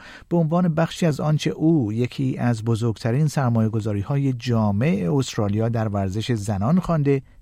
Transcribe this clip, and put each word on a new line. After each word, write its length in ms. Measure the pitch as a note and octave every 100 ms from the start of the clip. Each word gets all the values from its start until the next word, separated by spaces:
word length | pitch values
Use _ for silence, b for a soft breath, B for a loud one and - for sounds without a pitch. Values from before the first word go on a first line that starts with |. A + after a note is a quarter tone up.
| B B B
به 80 | E3+
عنوان 380 | D#3 E3+ F3+
بخشی 320 | D3+ E3 - E3+
از 140 | C#3+
آنچه 300 | D3+ D3+ D#3
او، 420 | - D#3+ E3 G#2
یکی 460 | A2 B2 - C3 -
از 260 | A#2+ A2+
بزرگترین 640 | A2+ A2+ A#2 G#2+ A2+ B2+ D#3
سرمایه‌گذاری‌های 1040 | D#3 B2+ A#2 A2 A2 G#2+ G#2 G2+ C#3 C#3
جامع 760 | B2 B2 A#2 G#2+ G2+ C#3+ G3 F3
استرالیا 560 | D3 C3 - G#2 G#2 A2+
در 200 | A#2 A2
ورزش 440 | G2+ G2 G2+ A2
زنان 480 | A#2 G2+ G2 G#2+ F3+
خوانده، 420 | - D#3+ C#3+ C#3 - b